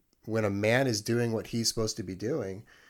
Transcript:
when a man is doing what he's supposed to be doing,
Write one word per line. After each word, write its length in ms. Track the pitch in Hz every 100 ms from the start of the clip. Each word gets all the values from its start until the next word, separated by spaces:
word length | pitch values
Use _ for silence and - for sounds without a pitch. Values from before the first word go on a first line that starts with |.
| _ _ -
when 200 | 110 104
a 40 |
man 360 | 101 110 123 135
is 140 | 107
doing 300 | 107 117 120
what 160 | 110 -
he's 220 | 117 113
supposed 280 | - 110 -
to 60 |
be 120 | 92 90
doing, 480 | 107 156 98 95 - - -